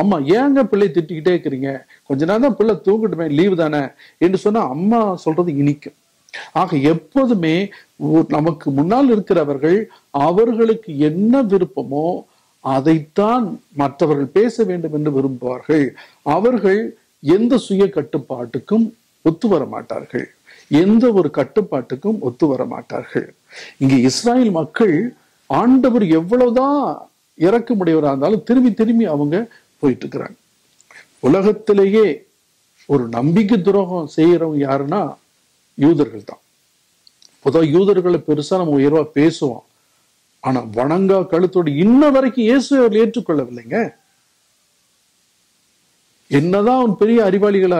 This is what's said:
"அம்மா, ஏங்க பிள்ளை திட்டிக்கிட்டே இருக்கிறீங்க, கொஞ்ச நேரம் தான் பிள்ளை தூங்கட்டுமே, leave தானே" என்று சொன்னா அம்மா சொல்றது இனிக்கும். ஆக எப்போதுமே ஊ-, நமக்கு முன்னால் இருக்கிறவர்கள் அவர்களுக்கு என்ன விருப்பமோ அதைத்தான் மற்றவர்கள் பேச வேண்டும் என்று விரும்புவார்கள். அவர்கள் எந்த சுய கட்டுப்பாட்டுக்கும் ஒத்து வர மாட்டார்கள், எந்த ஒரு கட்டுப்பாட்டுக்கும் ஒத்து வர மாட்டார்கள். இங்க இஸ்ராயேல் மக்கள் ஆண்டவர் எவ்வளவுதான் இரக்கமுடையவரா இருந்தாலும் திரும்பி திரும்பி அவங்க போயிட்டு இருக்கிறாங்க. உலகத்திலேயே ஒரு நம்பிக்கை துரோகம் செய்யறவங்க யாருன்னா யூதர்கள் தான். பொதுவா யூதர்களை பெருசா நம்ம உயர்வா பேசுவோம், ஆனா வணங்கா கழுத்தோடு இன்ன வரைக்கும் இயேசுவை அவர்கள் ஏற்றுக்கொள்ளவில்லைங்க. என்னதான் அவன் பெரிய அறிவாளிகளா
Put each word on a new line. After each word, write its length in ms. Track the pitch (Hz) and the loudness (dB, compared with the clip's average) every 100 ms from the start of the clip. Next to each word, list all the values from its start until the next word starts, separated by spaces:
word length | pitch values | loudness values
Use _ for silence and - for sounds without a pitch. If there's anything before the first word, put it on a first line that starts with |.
"அம்மா, 160 | 190 175 139 214 | 0 0 0 2
ஏங்க 240 | 285 277 240 | 2 2 0
பிள்ளை 180 | 202 202 160 | 2 0 0
திட்டிக்கிட்டே 360 | 156 160 160 | -4 -4 -2
இருக்கிறீங்க, 360 | 175 151 131 139 135 - _ _ | 0 -2 -6 -6 -8 -14 _ _
கொஞ்ச 120 | 135 165 | -4 0
நேரம் 160 | 220 277 | 0 0
தான் 100 | 202 | 2
பிள்ளை 160 | 220 196 190 | 0 0 0
தூங்கட்டுமே, 400 | 214 214 165 160 143 | 0 -2 -4 -2 0
leave 180 | 196 175 | 2 2
தானே" 200 | 156 151 135 - - _ | -2 -2 -6 -12 -20 _
என்று 160 | 180 185 | 0 0
சொன்னா 180 | 208 220 151 | -2 -2 -2
அம்மா 260 | 139 196 233 214 175 | -2 0 0 0 -2
சொல்றது 280 | - 160 175 139 | -4 -2 -2 0
இனிக்கும். 340 | 143 147 - _ _ _ _ - - 160 | -2 -2 -10 _ _ _ _ -18 -8 -4
ஆக 160 | 180 160 139 | -2 0 0
எப்போதுமே 600 | 170 - 277 262 214 165 165 196 - _ _ 147 | 0 -2 -2 0 0 0 -2 -4 -12 _ _ 0
ஊ-, 200 | 156 156 156 | 0 2 0
நமக்கு 320 | 160 160 - 139 | -2 -4 -4 -2
முன்னால் 320 | 165 240 277 | 0 2 2
இருக்கிறவர்கள் 640 | 214 - 175 147 139 151 196 214 _ _ 139 147 | 2 0 -2 0 -2 0 0 -2 _ _ -2 0
அவர்களுக்கு 640 | 180 233 220 226 220 - 143 151 | 2 2 2 0 0 -4 -2 0
என்ன 340 | 165 214 269 226 | 2 2 2 2
விருப்பமோ 540 | 196 175 - 123 143 160 175 - _ _ _ | 0 -2 -6 -6 -4 -4 -6 -12 _ _ _
அதைத்தான் 840 | 131 135 143 160 151 - 208 254 202 - _ 143 | -4 -2 2 0 -2 -2 0 0 -2 -8 _ -4
மற்றவர்கள் 520 | 139 - 160 143 131 190 | -4 -2 0 0 0 0
பேச 260 | 233 233 208 | 0 0 -2
வேண்டும் 260 | 180 160 151 | -2 -6 -4
என்று 140 | 151 135 | -2 -2
விரும்புவார்கள். 720 | 135 127 123 127 - 156 131 - - _ 151 160 | -2 -4 -8 -8 -2 0 0 -6 -20 _ -4 0
அவர்கள் 460 | 226 247 190 202 226 - _ _ | 0 0 0 0 -4 -12 _ _
எந்த 320 | 139 185 240 247 - | 0 0 2 0 0
சுய 180 | 196 196 160 | 0 0 0
கட்டுப்பாட்டுக்கும் 880 | 127 156 - 127 120 123 - 214 226 - _ _ | -6 -8 -8 -10 -8 -10 -2 0 0 -4 _ _
ஒத்து 220 | 165 165 233 | -4 -2 -2
வர 120 | 170 113 | -2 -2
மாட்டார்கள், 520 | 110 113 110 143 - - _ _ - _ 147 | -10 -10 -12 -8 -10 -10 _ _ -20 _ 2
எந்த 220 | 185 226 247 196 | 4 4 4 2
ஒரு 100 | 151 151 | 0 -2
கட்டுப்பாட்டுக்கும் 800 | 139 - 202 143 120 131 202 220 123 | -2 -2 -2 -6 -6 -8 -6 -4 -6
ஒத்து 180 | 120 156 | -2 -2
வர 120 | 127 - | -2 -6
மாட்டார்கள். 540 | - - 123 123 - - _ _ - - _ | -8 -10 -12 -6 -8 -8 _ _ -20 -20 _
இங்க 120 | 135 131 127 | 2 2 2
இஸ்ராயேல் 460 | - 240 247 233 165 | 0 0 2 2 0
மக்கள் 340 | 156 - 220 151 240 - _ _ _ | -4 0 0 0 -4 -10 _ _ _
ஆண்டவர் 540 | 139 226 262 254 240 175 160 | 0 4 4 4 0 2 0
எவ்வளவுதான் 600 | 170 247 247 233 269 285 220 - - _ _ - | 2 0 2 2 0 -2 -4 -8 -14 _ _ -2
இரக்கமுடையவரா 720 | 165 233 226 220 170 156 147 | 0 0 0 -2 0 0 0
இருந்தாலும் 340 | 135 147 214 - | 0 0 -2 0
திரும்பி 220 | 254 247 202 | 2 2 2
திரும்பி 260 | 220 233 208 | 0 2 0
அவங்க 220 | 147 147 175 226 _ _ _ | 0 -2 -2 -4 _ _ _
போயிட்டு 220 | 147 117 | -2 -2
இருக்கிறாங்க. 320 | 147 131 - - _ _ _ _ _ - _ _ 131 | -8 -10 -12 -16 _ _ _ _ _ -20 _ _ 0
உலகத்திலேயே 800 | 185 196 214 - 202 196 214 202 143 _ _ _ _ _ _ - | 2 2 0 0 2 4 4 2 0 _ _ _ _ _ _ -2
ஒரு 160 | 139 117 117 | -2 -2 -2
நம்பிக்கை 420 | 143 175 202 226 175 | 0 2 2 0 2
துரோகம் 420 | 196 180 180 147 - | 0 -2 -6 -6 0
செய்யறவங்க 440 | 165 170 160 147 | 2 2 0 -2
யாருன்னா 380 | 139 139 139 196 151 - _ _ _ _ _ - | -2 -2 -2 -4 -6 -10 _ _ _ _ _ 0
யூதர்கள் 500 | 143 156 127 110 101 | 2 2 -2 -6 -18
தான். 120 | - _ _ _ _ _ _ _ _ _ _ | -20 _ _ _ _ _ _ _ _ _ _
பொதுவா 200 | 139 151 160 | -2 0 2
யூதர்களை 440 | 165 196 190 180 170 - | 2 2 2 0 -2 -2
பெருசா 320 | 151 147 190 | -4 -2 -4
நம்ம 160 | 170 139 | 0 2
உயர்வா 240 | 143 156 151 143 | 2 2 0 0
பேசுவோம், 460 | 160 160 143 113 _ _ _ _ _ _ _ _ | 0 0 -6 -8 _ _ _ _ _ _ _ _
ஆனா 160 | 131 131 113 110 | -4 -4 -4 -4
வணங்கா 400 | 135 175 190 190 180 | -2 0 2 0 0
கழுத்தோடு 380 | 165 180 180 160 143 | 0 0 0 -2 0
இன்ன 260 | 196 254 302 269 | 4 4 4 2
வரைக்கும் 320 | 262 - 220 | 0 -2 0
இயேசுவை 320 | 269 - 277 | 0 0 2
அவர்கள் 220 | 233 208 | 2 2
ஏற்றுக்கொள்ளவில்லைங்க. 720 | 226 240 175 151 123 120 113 190 185 - _ _ _ _ _ _ _ _ _ _ _ _ _ _ _ _ _ _ _ _ _ _ _ 143 | 0 -2 -4 -4 -4 -12 -8 -6 -6 -10 _ _ _ _ _ _ _ _ _ _ _ _ _ _ _ _ _ _ _ _ _ _ _ 0
என்னதான் 420 | 170 196 214 254 | 2 0 2 2
அவன் 180 | 240 180 | 0 2
பெரிய 180 | 214 233 202 | 2 4 2
அறிவாளிகளா 500 | 196 208 202 185 | 2 2 2 2